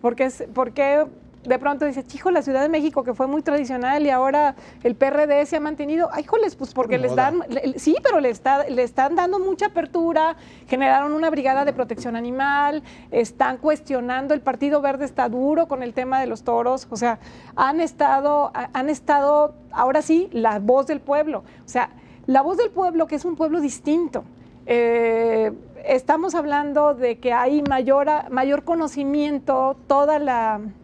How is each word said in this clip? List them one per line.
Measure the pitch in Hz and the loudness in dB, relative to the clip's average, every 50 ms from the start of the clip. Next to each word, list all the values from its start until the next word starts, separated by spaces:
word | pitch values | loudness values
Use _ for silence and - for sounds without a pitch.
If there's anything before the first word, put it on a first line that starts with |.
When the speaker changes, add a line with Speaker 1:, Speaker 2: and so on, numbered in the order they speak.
Speaker 1:
por | - 240 240 | 0 -2 0
qué | 240 262 | 2 -2
es, | 262 247 - - - 208 | -2 -2 -6 -12 -8 -4
por | 247 262 247 - | -4 -4 -2 0
qué | 285 277 277 285 294 311 302 - - - - - - - | 0 2 2 4 2 2 0 -4 -20 -20 -20 -20 -18 -4
de | 247 254 254 | -2 -2 0
pronto | 262 285 285 262 302 | 0 -2 -2 0 -2
dice, | 294 262 277 262 | -4 -4 -6 -10
"Chijo, | - - 277 - 370 | -10 -14 -6 -2 0
la | 359 330 | 0 0
Ciudad | 269 277 262 262 | 0 0 0 0
de | 277 302 | 0 0
México, | 330 302 294 311 - 285 247 | 0 0 0 0 -2 -2 -4
que | 240 240 | -4 -2
fue | - 262 262 | -2 -2 -2
muy | 277 311 | -2 -2
tradicional | 294 330 285 294 285 233 262 254 240 254 269 294 302 | -2 0 -2 -2 -2 -2 -4 -4 -2 0 0 2 2
y | 294 | 2
ahora | 262 254 254 269 269 294 302 285 269 - - - - - | 2 2 2 2 2 2 2 2 0 -4 -16 -20 -20 -4
el | - 240 240 | -2 -2 0
P | - 269 269 | 2 0 2
R | 269 285 302 302 | 2 2 2 4
D | 285 285 294 | 4 2 2
se | 294 - 311 | 2 -2 -4
ha | |
mantenido"? | 294 302 311 - 294 285 311 330 349 320 - | -2 -4 -6 -6 -6 -2 0 0 0 0 -2
Ay, | - 302 | -6 -4
híjoles, | - - 453 440 381 - | 0 0 2 2 0 -2
pues | - 269 - - | -6 -12 -8 -2
porque | 254 254 226 254 | -4 -2 0 0
Speaker 2:
Por | 254 | 0
Speaker 1:
les | 254 254 | 0 0
Speaker 2:
moda. | 247 247 254 | 2 2 2
Speaker 1:
dan, | 277 320 359 330 - | 2 0 -2 -4 -4
le, | 240 262 - 262 | -6 -4 -4 -4
le, | 262 - | -6 -2
sí, | - 302 320 - | 2 2 2 4
pero | - - - 330 | 2 2 2 4
le | 285 254 | 2 2
está, | 226 - - 262 269 277 294 285 | -2 0 0 2 2 2 2 0
le | 277 240 | 0 -2
están | 247 240 - - 262 277 330 330 | -2 -2 0 0 0 2 2 0
dando | 359 359 381 403 | 0 0 0 -2
mucha | 370 381 381 - 403 | -2 -2 -2 -2 -2
apertura, | 415 - 339 320 - - 349 330 330 330 - 311 330 320 - - - - - - - | -2 -2 -2 -4 -2 -2 -2 -2 0 2 2 2 0 0 -4 -14 -20 -20 -20 -6 -4
generaron | - 254 269 269 262 269 277 294 | -2 0 4 4 4 4 2 0
una | 302 311 320 330 | -2 0 0 0
brigada | 311 294 262 262 262 269 277 | -2 0 0 0 0 2 0
de | 285 254 | -2 -2
protección | 262 254 247 240 220 - 247 233 | -2 -4 -6 -6 -8 -8 -8 -6
animal, | 226 233 240 247 262 269 285 285 285 285 285 294 311 - - - - - - | -6 -6 -6 -4 -4 -2 0 0 0 0 0 -2 -4 -8 -12 -20 -20 -18 -4
están | - - 233 220 - - - 247 262 254 | 0 0 0 0 0 -2 0 0 0 -2
cuestionando, | - 311 302 302 - - 277 254 247 247 254 262 269 277 302 | 0 0 0 0 -2 -6 -6 -4 -4 -4 -4 -6 -2 -2 -2
el | 294 | 0
Partido | - 262 247 - 285 285 294 294 | 0 -4 -4 -2 -2 0 0 2
Verde | 277 277 277 262 294 | 0 0 -2 -2 -4
está | 262 - - 254 240 | -6 -2 -2 -2 -2
duro | 220 247 262 277 311 320 330 - | 0 0 0 0 2 2 0 0
con | 285 262 254 | -2 -6 -6
el | 240 226 | -6 -6
tema | - 254 254 262 262 | -6 -4 -2 -2 -2
de | 269 240 | -2 -2
los | 226 220 - | -6 -6 -4
toros, | - 233 233 233 247 254 262 - - | -2 0 0 2 0 -2 -2 -4 -10
o | 240 | -8
sea, | 208 240 240 226 214 - - - - - - - - | -4 -2 -2 -2 -4 -8 -20 -20 -20 -20 -14 -2 0
han | 254 262 285 320 | 0 0 2 0
estado, | 330 311 - - 294 277 269 277 277 285 294 294 285 - - | -2 -2 -2 0 2 2 2 2 2 2 2 2 0 -2 -4
ha-, | - 247 - | -8 -10 -6
han | - 269 262 294 | -6 -4 -4 -4
estado, | 302 - - - 294 285 277 285 294 294 302 294 294 - - - - | -4 -4 0 0 2 2 4 4 4 4 4 2 0 -8 -20 -12 -2
ahora | - 240 254 269 302 | 0 0 2 2 0
sí, | 294 - 320 330 370 - | 2 2 2 2 2 0
la | - 240 220 226 208 208 | -4 0 0 0 0 0
voz | 202 208 247 269 269 269 | 2 2 2 2 2 0
del | 311 277 | -4 -6
pueblo, | - - 277 294 302 311 285 202 | -2 -2 0 0 0 0 -2 -6
o | - - - - - - | -8 -10 -20 -20 -20 -6
sea, | - 247 - - - - - - - - - | -4 -4 -4 -4 -8 -20 -20 -20 -20 -12 -4
la | - 262 269 | 2 2 4
voz | 269 320 392 | 4 2 0
del | - 480 440 | 0 0 0
pueblo, | - 349 381 359 330 330 320 | 0 0 -2 0 2 0 -2
que | 311 302 | 0 -2
es | 285 - | -4 -4
un | 359 339 | -4 -2
pueblo | - 320 311 302 349 | -2 -2 0 0 0
distinto. | 294 277 233 - - 294 302 330 349 302 - - - - - - - - - - - | -2 -2 -6 -6 -2 0 0 0 0 -2 -4 -8 -10 -10 -20 -20 -20 -20 -20 -20 -4
Eh, | - 240 240 240 233 233 233 233 226 226 226 226 226 226 220 220 214 214 - - - - - - | -2 0 2 2 2 2 2 2 2 2 2 0 0 2 0 0 -2 -4 -8 -18 -20 -20 -14 -2
estamos | - 269 254 254 - 294 320 339 381 330 | 0 0 0 2 2 0 2 2 -2 -2
hablando | 339 294 294 285 285 294 294 285 294 294 294 285 | -2 -2 0 -2 -2 -2 0 0 2 4 4 2
de | 240 254 240 233 240 | 2 0 -2 -2 -2
que | 240 247 240 | -2 0 0
hay | 240 247 262 294 302 294 | 2 2 2 2 0 0
mayor | 285 277 262 254 254 269 277 285 302 | 0 0 0 2 2 2 2 4 2
a-, | 302 302 - - | 0 -2 -2 -4
mayor | 254 254 262 277 285 294 294 | -2 -2 0 0 0 -2 0
conocimiento, | 339 339 339 320 294 - 285 285 277 285 294 294 294 294 269 - - 269 262 262 269 269 262 - - | -2 -2 -2 -2 -4 -4 -6 -4 -2 -2 -2 -2 -2 -2 -4 -2 -2 0 0 2 0 -2 -4 -2 0
toda | 277 277 285 294 311 294 | 2 2 4 2 2 0
la | 294 277 254 233 226 220 214 208 214 220 190 - | 0 0 -2 0 0 -2 -2 -4 -6 -12 -14 -16